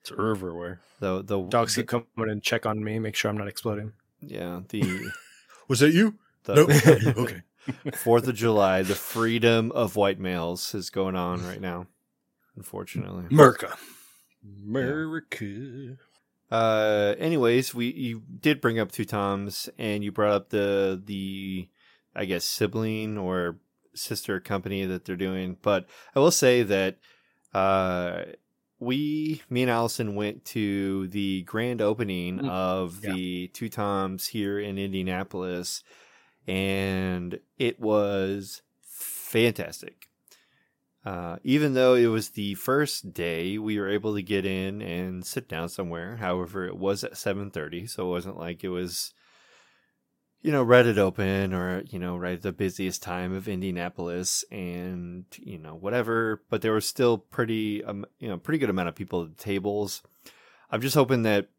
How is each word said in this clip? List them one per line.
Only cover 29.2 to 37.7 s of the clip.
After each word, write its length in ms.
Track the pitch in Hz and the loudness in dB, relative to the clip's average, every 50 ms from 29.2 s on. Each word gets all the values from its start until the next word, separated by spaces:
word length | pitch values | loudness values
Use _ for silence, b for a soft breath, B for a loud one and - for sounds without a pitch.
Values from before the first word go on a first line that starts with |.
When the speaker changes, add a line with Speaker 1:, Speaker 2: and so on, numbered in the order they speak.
| 156 156 156 151 - _ | -4 -4 -6 -6 -8 _
Speaker 2:
me 120 | 127 123 127 | 0 0 2
and 80 | 127 | 2
Allison 440 | 117 117 117 113 - - 117 107 101 | 2 2 0 0 -2 -4 -4 -4 -2
went 280 | 101 104 104 104 - _ | -2 -2 -4 -4 -6 _
to 640 | - - 113 107 101 98 98 98 98 95 98 95 | -6 -4 -2 0 0 0 0 0 0 -2 -2 -4
the 360 | 90 95 104 101 98 95 95 87 | -4 -2 -2 0 0 -2 -2 -4
grand 380 | - - 110 117 123 123 110 | -4 -4 -2 -2 -2 -2 2
opening 580 | 107 104 107 107 113 101 92 90 87 87 90 - | 2 2 2 0 -2 -2 -2 -4 -2 -4 -4 -4
Speaker 3:
Mm. 100 | 139 135 | -4 -2
Speaker 2:
of 540 | 90 92 92 92 92 95 92 85 87 101 107 | -2 0 0 0 0 0 -2 -4 -6 -8 -6
Speaker 3:
Yeah. 100 | 101 95 | -6 -4
Speaker 2:
the 340 | 92 90 90 90 90 90 90 _ | -4 -4 -4 -4 -6 -6 -8 _
Two 160 | - 117 110 | -8 -8 -8
Toms 580 | - - 104 101 101 98 98 95 95 92 - | -4 -4 -2 -2 0 0 -2 -2 -4 -6 -8
here 320 | - - 110 101 98 101 101 | -6 -4 -2 -2 -2 -2 -4
in 180 | 104 104 95 | -4 -4 -4
Indianapolis, 1040 | 98 98 98 95 95 92 92 92 90 98 - - 92 90 90 90 90 90 - - - b b b b b b b b b b b b b | -4 -4 -2 -2 -2 -2 -2 -2 -4 -4 -6 -6 -6 -6 -4 -6 -6 -6 -6 -8 -10 b b b b b b b b b b b b b
and 920 | - 92 95 98 95 95 98 98 98 95 92 95 92 90 90 87 90 87 - _ _ _ | -4 -2 0 0 0 0 0 0 0 0 0 0 -2 -2 -4 -4 -8 -10 -10 _ _ _
it 220 | _ 127 120 | _ -2 -2